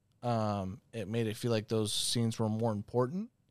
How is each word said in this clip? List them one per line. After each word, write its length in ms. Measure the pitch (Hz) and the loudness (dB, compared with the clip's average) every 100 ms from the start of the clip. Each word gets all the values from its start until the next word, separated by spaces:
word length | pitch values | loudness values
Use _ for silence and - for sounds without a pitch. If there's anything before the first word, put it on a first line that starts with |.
| _ _ | _ _
um, 560 | 123 117 107 101 92 98 _ | -2 0 0 0 -4 -8 _
it 140 | 113 95 | -10 -4
made 180 | 117 113 | -2 -2
it 80 | 101 | 0
feel 160 | 123 | 0
like 160 | 113 104 | 0 2
those 260 | 113 107 | 0 2
scenes 460 | - - 120 113 - | 0 0 2 0 2
were 80 | 110 | 0
more 220 | 110 117 | 2 0
important. 580 | 104 - 120 127 180 226 _ _ | 0 0 0 2 0 -6 _ _